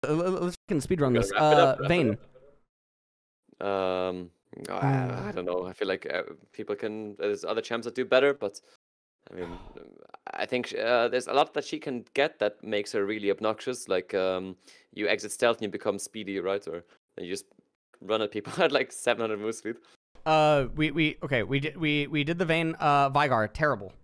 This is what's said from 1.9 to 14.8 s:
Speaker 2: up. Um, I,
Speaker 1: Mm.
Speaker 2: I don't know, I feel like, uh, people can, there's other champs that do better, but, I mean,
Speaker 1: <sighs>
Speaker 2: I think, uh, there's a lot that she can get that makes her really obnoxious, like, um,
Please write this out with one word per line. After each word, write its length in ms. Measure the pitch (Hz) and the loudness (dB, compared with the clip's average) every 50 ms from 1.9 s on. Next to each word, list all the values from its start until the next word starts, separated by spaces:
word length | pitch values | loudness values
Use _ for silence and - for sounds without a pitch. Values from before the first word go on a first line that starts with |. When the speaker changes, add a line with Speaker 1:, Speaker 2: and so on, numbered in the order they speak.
| 170 180 151 113 | 2 4 4 2
Speaker 2:
up. 80 | 104 - - - _ - - - _ _ _ _ _ _ _ _ _ _ _ _ _ _ _ _ _ _ _ _ - _ | 0 -2 -6 -20 _ -20 -20 -20 _ _ _ _ _ _ _ _ _ _ _ _ _ _ _ _ _ _ _ _ -12 _
Um, 680 | - 101 98 98 95 92 92 92 92 92 90 90 90 87 _ _ _ _ - - - - | -4 -2 0 0 0 0 0 0 0 -2 -2 -4 -8 -12 _ _ _ _ -16 -14 -10 -6
I, 20 | |
Speaker 1:
Mm. 540 | 92 95 95 139 139 135 127 - - - - 208 | -4 0 2 2 2 2 0 -2 -4 -6 -6 -6
Speaker 2:
I 40 | |
don't 120 | 208 - 90 | -6 -6 -4
know, 220 | 90 87 90 90 | -4 -4 -4 -4
I 80 | 92 90 | -6 -6
feel 140 | - 107 95 | -6 -2 -2
like, 220 | 95 92 - - | -2 -4 -4 -4
uh, 100 | - 90 - - - 80 - _ | -4 -4 -4 -6 -12 -18 -20 _
people 220 | _ - 107 - 104 | _ -12 -6 -6 -6
can, 400 | 101 - 110 107 110 110 104 101 - | -4 -4 -6 -6 -6 -8 -10 -8 -4
there's 260 | 87 104 101 - - | -2 -2 -2 -2 -2
other 160 | 82 110 113 | -4 -4 -4
champs 240 | 110 - 117 117 113 | -2 -2 -4 -4 -4
that 100 | 120 117 | -6 -4
do 120 | 127 127 | -4 0
better, 260 | - 127 131 131 143 | 4 4 6 6 6
but, 260 | 139 - 110 98 - - _ _ _ _ _ _ _ _ _ _ _ _ _ - | 2 0 -4 -6 -6 -8 _ _ _ _ _ _ _ _ _ _ _ _ _ -16
I 40 | - | -10
mean, 160 | 90 90 85 87 87 - - - - - - | -10 -8 -8 -10 -12 -14 -16 -18 -18 -20 -20
Speaker 1:
<sighs> 400 | - - - - - - _ 50 | -20 -20 -20 -20 -20 -18 _ -10
Speaker 2:
I 140 | 50 - - | -6 -6 -4
think, 280 | - 127 123 120 - - | -2 -2 -4 -4 -4 -6
uh, 340 | - 107 117 123 120 117 120 | -4 0 2 2 4 2 2
there's 180 | 123 127 127 | 0 -2 -2
a 80 | - - | 2 2
lot 180 | 139 151 151 - | 2 2 2 0
that 100 | 151 139 | -6 -6
she 120 | - - 147 | -4 -8 -8
can 280 | - 151 131 120 - _ _ | -6 -6 -8 -8 -10 _ _
get 240 | - 139 160 160 _ | 0 0 0 0 _
that 260 | - 104 - _ - | -2 -2 -2 _ -8
makes 260 | 107 110 104 104 - | -2 -2 -2 -2 -2
her 120 | - 110 101 | -2 -2 -2
really 260 | 98 107 107 101 98 | -2 -2 -2 0 0
obnoxious, 560 | 98 - 107 110 110 107 - 135 127 120 - | 0 2 0 -2 -2 -2 -4 -8 -6 -6 -4
like, 280 | - 95 92 90 - - | -2 -2 -2 -2 -2 -2
um, 420 | 98 92 92 92 92 92 95 92 _ _ - - - | 0 0 2 0 -2 -4 -8 -12 _ _ -20 -20 -20